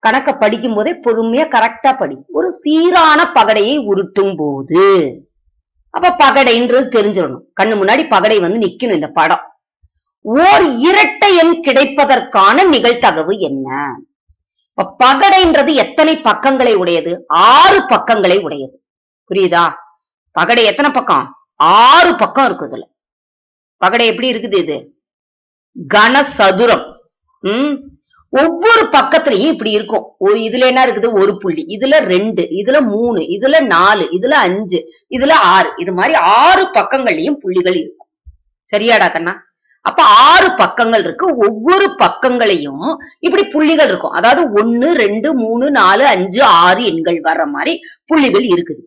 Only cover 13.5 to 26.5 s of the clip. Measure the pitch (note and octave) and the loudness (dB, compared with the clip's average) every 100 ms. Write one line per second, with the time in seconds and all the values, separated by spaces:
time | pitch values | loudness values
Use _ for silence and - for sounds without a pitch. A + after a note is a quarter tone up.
13.5 | C3+ C3 C3 C#3+ B2 - _ _ _ _ | -6 -8 -8 -8 -12 -18 _ _ _ _
14.5 | _ _ - - - B3 C4+ G4 F#4+ F4+ | _ _ -10 -10 0 2 4 2 4 2
15.5 | D4+ C#4+ C#4+ G3+ - D#4 D#4+ A#3 G#3 C4+ | 2 0 0 -2 0 0 0 -2 -2 -2
16.5 | C4+ B3 G#3 F3+ E3+ D#3+ F3 - D#3+ G3+ | 0 0 0 0 -2 -4 -8 -2 2 4
17.5 | C4+ F#4 G4 - A#3 - A3 F#3 F#3+ D#3+ | 6 6 4 2 -2 0 0 2 0 -2
18.5 | C#3+ C3 _ _ _ _ _ _ F#3+ F#3 | -10 -12 _ _ _ _ _ _ -2 0
19.5 | E3+ E3+ D3+ - _ _ _ _ - F3+ | 2 0 -4 -20 _ _ _ _ -6 -2
20.5 | A#3 A3 G3+ C#4+ C4+ - D3+ C3 - _ | 2 0 0 -2 -2 -2 -4 -4 -16 _
21.5 | _ D3+ F#3+ A#3+ D#4+ F4 E4+ G#3+ - C4 | _ 2 4 6 4 4 0 -2 -2 -2
22.5 | F3+ D3 B2 - _ _ _ _ _ _ | -4 -12 -14 -18 _ _ _ _ _ _
23.5 | _ _ _ F#3 G#3 A#3 A3 B3+ A3 G#3 | _ _ _ -2 0 0 -2 -4 -6 -4
24.5 | F#3+ D#3 C#3+ - _ _ _ _ _ _ | -4 -2 -8 -12 _ _ _ _ _ _
25.5 | _ _ - D3+ G#3 A3 C4+ C#4 - G3 | _ _ -20 -2 2 2 2 -2 0 0